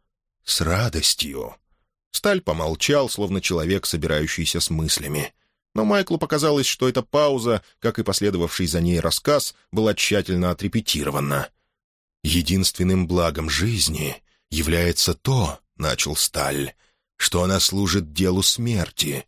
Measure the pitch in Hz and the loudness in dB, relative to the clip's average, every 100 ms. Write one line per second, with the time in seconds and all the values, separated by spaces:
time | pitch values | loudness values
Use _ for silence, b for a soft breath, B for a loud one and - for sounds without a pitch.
0 | _ _ _ _ - - 80 92 120 80 | _ _ _ _ -4 -2 0 0 -2 0
1 | - - 73 67 55 - _ _ _ _ | 0 0 -4 -8 -10 -14 _ _ _ _
2 | _ - 208 190 - 80 78 80 - 143 | _ -2 0 0 0 -2 -2 0 2 2
3 | 127 - 101 95 - 87 80 98 - 82 | 2 0 -2 0 0 0 0 0 0 -2
4 | 78 76 78 - 80 85 - 80 78 - | 0 0 0 -2 -2 -2 -2 0 0 -2
5 | 71 73 - - _ _ _ - 208 202 | -2 -4 -6 -10 _ _ _ -2 2 2
6 | 185 165 156 151 151 143 127 - 131 123 | 0 -2 0 0 2 2 0 0 0 0
7 | - 143 147 131 117 104 b b 117 113 | 0 2 2 2 0 0 b b -4 -2
8 | 107 - 101 92 85 - 87 85 85 85 | -2 0 2 2 0 0 0 2 2 2
9 | 85 - - 143 - - b 104 110 98 | 2 0 2 2 0 -8 b 0 2 2
10 | - 101 92 90 90 87 101 113 - 78 | 2 2 2 0 0 0 -2 -2 -2 -2
11 | 73 71 71 71 69 _ _ _ _ _ | -2 -2 -2 -2 -4 _ _ _ _ _
12 | _ _ 76 87 80 95 92 - 92 95 | _ _ 0 0 2 2 2 0 2 2
13 | 85 87 82 78 78 73 104 110 80 76 | 2 2 2 0 -2 0 0 0 -2 -2
14 | 73 - _ _ - 78 78 85 87 - | -6 -8 _ _ -8 -4 0 2 2 2
15 | - - - 131 80 - _ - 73 60 | 0 -2 0 0 0 -4 _ -6 -4 -2
16 | 73 73 - 73 71 71 67 - _ _ | -2 -2 -2 -2 -2 -2 -6 -10 _ _
17 | _ - - 90 92 95 - 98 95 98 | _ -4 -2 0 2 2 0 0 0 0
18 | 76 76 92 92 - - 117 107 82 - | -2 0 0 2 2 0 0 -2 -2 -4
19 | 76 69 | -4 -4